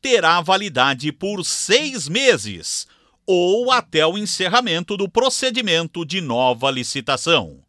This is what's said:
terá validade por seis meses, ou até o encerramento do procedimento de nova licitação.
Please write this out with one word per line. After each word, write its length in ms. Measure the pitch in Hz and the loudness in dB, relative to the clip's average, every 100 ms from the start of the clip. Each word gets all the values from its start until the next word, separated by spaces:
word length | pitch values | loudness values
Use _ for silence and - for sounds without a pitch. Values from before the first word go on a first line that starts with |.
terá 400 | 269 233 165 175 | 2 2 4 2
validade 720 | 165 190 202 127 131 135 151 | 2 0 0 2 2 2 -6
por 340 | 147 190 202 170 | -6 -6 -6 -6
seis 600 | - - 233 302 262 143 | -6 0 0 0 -8 -4
meses, 800 | 196 269 165 104 90 71 - - _ _ _ | 2 2 2 -2 -10 -8 -8 -10 _ _ _
ou 480 | - 180 175 214 247 | -2 0 2 2 2
até 320 | 254 - 160 160 | 0 2 2 2
o 100 | 196 | 0
encerramento 800 | 208 - 185 226 247 165 175 202 | -6 -4 0 0 0 -4 -4 -4
do 100 | 196 | 0
procedimento 960 | 233 262 - 262 240 214 165 165 175 | 0 0 0 -2 -2 0 0 0 -6
de 160 | 160 185 | -6 -4
nova 520 | 156 120 127 117 135 | -2 2 2 2 0
licitação. 920 | 131 120 139 123 131 - 156 85 67 | -2 -4 -6 -2 -2 2 2 2 -12